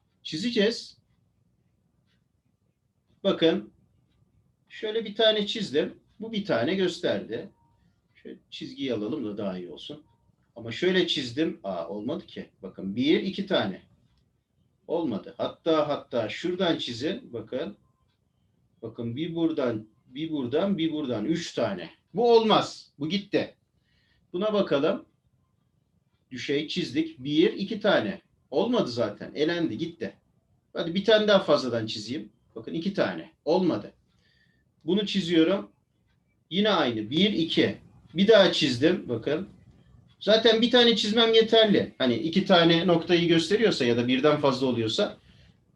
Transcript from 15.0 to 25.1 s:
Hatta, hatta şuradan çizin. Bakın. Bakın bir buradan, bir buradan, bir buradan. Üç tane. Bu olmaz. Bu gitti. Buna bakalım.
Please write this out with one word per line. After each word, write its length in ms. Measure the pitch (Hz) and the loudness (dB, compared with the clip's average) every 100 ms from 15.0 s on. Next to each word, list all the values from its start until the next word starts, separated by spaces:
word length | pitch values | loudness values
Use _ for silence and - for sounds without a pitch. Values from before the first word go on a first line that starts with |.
| 151 98 90 - | -2 -6 -8 -8
Hatta, 500 | 131 - 170 156 143 | -8 -4 0 2 2
hatta 420 | 139 - 120 107 | -4 -4 -4 -4
şuradan 480 | - 175 180 175 156 | -4 -4 0 0 0
çizin. 560 | 131 113 156 220 - | -4 -6 -6 -6 -10
Bakın. 440 | 120 104 127 180 208 _ _ _ _ _ _ _ _ _ _ | -12 -8 -8 -8 -12 _ _ _ _ _ _ _ _ _ _
Bakın 340 | 113 123 117 123 | -14 -10 -8 -6
bir 200 | 170 165 | -6 -2
buradan, 520 | 160 147 123 110 - _ _ | -2 0 -2 -2 -8 _ _
bir 240 | 131 160 | -10 -8
buradan, 460 | 151 117 147 202 160 | -6 -2 -2 0 0
bir 140 | 160 | -2
buradan. 340 | 151 131 110 120 | -2 -4 -4 -2
Üç 280 | 170 - | -4 -4
tane. 360 | - 110 92 82 - _ | -4 -4 -4 -10 -16 _
Bu 200 | 175 240 | 0 4
olmaz. 600 | 226 220 160 - - - - | 6 6 4 2 -6 -20 -10
Bu 100 | 151 | -6
gitti. 460 | 196 - - - - _ _ _ _ _ _ _ | -6 -2 -2 -2 -10 _ _ _ _ _ _ _
Buna 200 | 175 214 | -4 0
bakalım. 520 | 208 - 139 160 254 - | 0 0 0 0 -2 -8